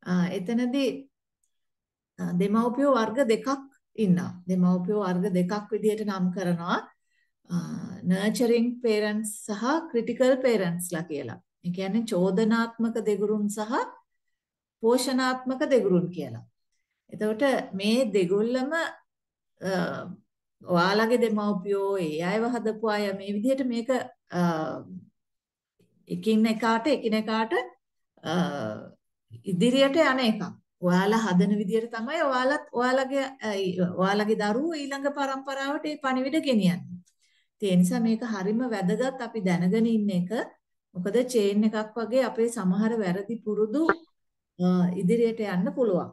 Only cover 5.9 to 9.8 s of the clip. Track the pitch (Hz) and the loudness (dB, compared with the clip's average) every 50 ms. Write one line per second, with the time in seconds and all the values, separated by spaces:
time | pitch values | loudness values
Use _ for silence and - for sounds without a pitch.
5.9 | 208 214 214 202 196 190 180 180 180 202 185 175 175 170 170 175 214 349 440 - | 0 0 -4 -4 -2 0 0 -2 0 0 -2 -2 -2 -2 -2 -2 -2 -2 -2 -6
6.9 | _ _ _ _ _ _ _ _ _ _ _ _ 175 175 160 156 156 - - - | _ _ _ _ _ _ _ _ _ _ _ _ -4 -4 -4 -4 -8 -10 -10 -10
7.9 | - - - 175 185 190 202 220 220 - 254 226 233 233 233 240 240 - - 233 | -12 -6 0 0 0 2 2 0 2 2 2 4 4 4 4 2 0 -2 0 0
8.9 | 214 208 208 214 214 214 220 214 - - - - 214 202 220 247 294 330 | 2 2 0 0 -2 -2 -4 -6 -8 -12 -8 -8 -6 -4 -2 0 0 0